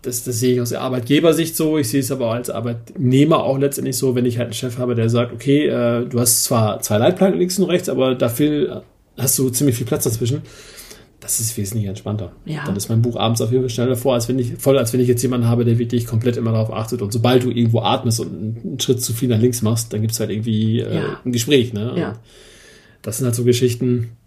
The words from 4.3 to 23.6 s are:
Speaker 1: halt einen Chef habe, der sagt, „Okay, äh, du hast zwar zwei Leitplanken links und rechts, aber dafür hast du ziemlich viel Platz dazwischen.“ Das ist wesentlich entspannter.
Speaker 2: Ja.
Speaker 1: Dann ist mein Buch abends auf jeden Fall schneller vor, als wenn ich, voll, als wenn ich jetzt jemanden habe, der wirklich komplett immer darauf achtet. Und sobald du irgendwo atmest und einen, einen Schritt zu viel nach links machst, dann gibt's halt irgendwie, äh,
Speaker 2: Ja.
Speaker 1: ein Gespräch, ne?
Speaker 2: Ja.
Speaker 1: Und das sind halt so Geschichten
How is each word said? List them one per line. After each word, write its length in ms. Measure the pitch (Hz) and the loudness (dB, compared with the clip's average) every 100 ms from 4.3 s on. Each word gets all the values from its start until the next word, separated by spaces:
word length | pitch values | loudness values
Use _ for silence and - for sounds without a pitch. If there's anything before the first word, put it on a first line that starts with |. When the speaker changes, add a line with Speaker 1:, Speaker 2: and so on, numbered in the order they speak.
| 117 | 0
Speaker 1:
halt 100 | - | -4
einen 60 | |
Chef 240 | - 127 113 | -4 -6 -4
habe, 180 | 123 117 | -2 2
der 140 | 113 | 2
sagt, 240 | 117 120 | 2 0
„Okay, 340 | 110 139 143 143 | -4 2 2 4
äh, 380 | 123 120 120 123 | 2 0 0 0
du 140 | 120 | 0
hast 240 | 120 - - | 2 0 2
zwar 360 | 120 107 98 | 2 2 0
zwei 160 | - 107 | 0 2
Leitplanken 420 | 135 180 190 170 | 4 4 2 2
links 200 | 180 180 | 0 0
und 60 | 180 | 2
rechts, 180 | 175 - | 2 0
aber 280 | 131 131 131 | 0 2 2
dafür 680 | 120 113 147 147 135 107 - _ _ - | 0 2 0 2 -2 -4 -14 _ _ -4
hast 200 | 123 - | -2 0
du 120 | 131 | 0
ziemlich 260 | 113 143 117 | 2 2 2
viel 80 | 120 | -2
Platz 200 | 151 143 | -2 -2
dazwischen.“ 360 | 113 120 147 - - - - - - - _ | -2 -2 -4 -6 -20 -20 -20 -20 -20 -20 _
Das 220 | - - | -8 -4
ist 160 | 110 - | -4 -4
wesentlich 280 | 98 113 98 | -4 -4 -4
entspannter. 460 | 98 - 104 92 - - | -6 -6 -6 -6 -12 -10
Speaker 2:
Ja. 180 | 151 - | -8 -4
Speaker 1:
Dann 120 | 101 | -6
ist 100 | - | 0
mein 140 | 113 | 0
Buch 160 | 120 113 | 2 0
abends 240 | 113 117 | -2 0
auf 100 | 113 | 0
jeden 120 | 127 | 0
Fall 60 | 127 | 0
schneller 280 | 117 120 120 | -2 0 0
vor, 160 | 139 | 0
als 160 | 123 117 | 0 0
wenn 100 | 131 | -2
ich, 140 | 120 | -2
voll, 240 | - - 135 | -2 2 2
als 160 | 117 | 2
wenn 80 | 127 | 2
ich 80 | 123 | 2
jetzt 120 | 120 | 2
jemanden 280 | 131 123 117 | 2 0 2
habe, 160 | 120 117 | 2 4
der 120 | 117 | 2
wirklich 300 | 117 123 117 | 2 -2 0
komplett 300 | 113 123 117 | 0 0 0
immer 160 | 113 | 0
darauf 180 | 113 110 | 0 0
achtet. 300 | 104 113 123 | -4 -4 -4
Und 100 | 101 | -2
sobald 320 | 117 117 127 | 0 4 4
du 80 | 123 | 2
irgendwo 300 | 107 117 117 | 2 2 2
atmest 400 | 98 120 120 113 | 2 0 0 -2
und 60 | - | -2
einen, 320 | - 107 117 | -6 -8 -6
einen 160 | 196 139 | -8 -6
Schritt 240 | - 120 | -2 0
zu 80 | - | 0
viel 160 | 113 127 | -2 0
nach 100 | 110 | 2
links 240 | 123 117 | 2 2
machst, 300 | 107 113 - | -2 -2 -4
dann 80 | 107 | -4
gibt's 220 | 110 113 | -4 -2
halt 80 | 107 | -4
irgendwie, 500 | 101 117 107 110 117 | -4 -2 0 0 0
äh, 160 | 104 - | -2 -4
Speaker 2:
Ja. 240 | 147 - 127 | -4 -6 -4
Speaker 1:
ein 80 | |
Gespräch, 400 | 120 117 143 117 | -4 2 2 2
ne? 200 | 101 113 - | -4 -4 -4
Speaker 2:
Ja. 120 | - | -6
Speaker 1:
Und 80 | 110 - - - - - - _ _ | -8 -18 -20 -20 -20 -20 -20 _ _
das 160 | - 107 | -10 -4
sind 80 | 127 | -2
halt 100 | 117 | 0
so 80 | |
Geschichten 680 | 120 120 | 2 4